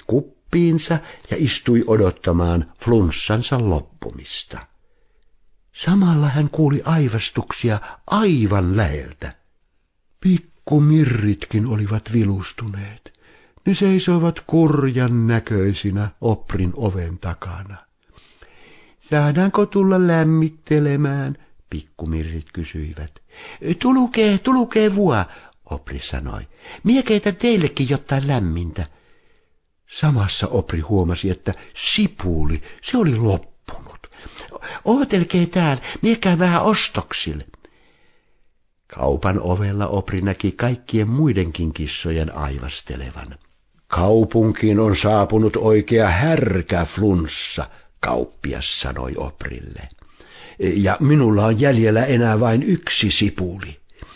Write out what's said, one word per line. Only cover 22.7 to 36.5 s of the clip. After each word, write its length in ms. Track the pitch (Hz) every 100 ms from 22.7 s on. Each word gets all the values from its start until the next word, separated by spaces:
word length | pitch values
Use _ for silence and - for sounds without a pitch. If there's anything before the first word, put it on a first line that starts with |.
| 80 76 78 76 - _ - - - 151 175
"Tulukee, 600 | 254 262 247 226 214 196
tulukee 560 | - 262 233 220 214
vuo", 300 | 196 190 113 85 - - _ -
Opri 300 | 73 - 69
sanoi. 480 | - 65 65 53 - - - -
"Mie 180 | 185 262
keitän 340 | 254 208 208 185
teillekin 520 | 240 214 147 - 131
jotain 360 | 139 - 139 139
lämmintä." 600 | 131 90 82 85 78 80 _ _ _ _ _ _ _ _ _ _
Samassa 600 | - 156 131 98 - 101
Opri 340 | 120 - 85
huomasi, 500 | 76 101 85 87 95
että 240 | 90 - - - - -
sipuli, 680 | - 208 - 92 82 76 80 - -
se 140 | - 254
oli 180 | 180 113
loppunut. 880 | 113 87 - - - - - - - - - - - - - -
"Ootelkee 640 | - 254 285 190 170 180 175
tääl, 320 | 185 160 131 - -
mie 140 | 214 226
käyn 220 | 190 170
vähän 240 | 180